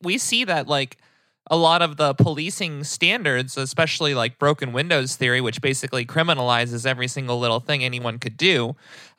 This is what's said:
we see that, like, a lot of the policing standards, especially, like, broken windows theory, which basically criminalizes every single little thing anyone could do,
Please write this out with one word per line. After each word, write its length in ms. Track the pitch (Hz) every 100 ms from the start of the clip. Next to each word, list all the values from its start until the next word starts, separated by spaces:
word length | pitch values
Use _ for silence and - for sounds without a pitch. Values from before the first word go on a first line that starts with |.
we 160 | 175 220
see 260 | - 233
that, 240 | 226 165 135
like, 300 | 143 131 - _ _ _ _ -
a 60 | 165
lot 240 | 165 170
of 160 | 170 147
the 160 | 151
policing 720 | 135 170 147 156 131 175 143
standards, 720 | 143 - 175 233 170 127 131 -
especially, 580 | 131 - 160 - 151
like, 240 | 131 113 -
broken 360 | 143 147 131
windows 420 | 120 165 156 127 -
theory, 240 | 127 123
which 220 | 123 117
basically 420 | 139 135 123 131
criminalizes 800 | 120 160 165 147 123 120 120 120
every 240 | 127 123 127
single 320 | 139 131 120
little 200 | 120 113
thing 220 | 123 147
anyone 360 | 127 123 120 113
could 180 | 120 110
do, 400 | 175 160 117 - - - -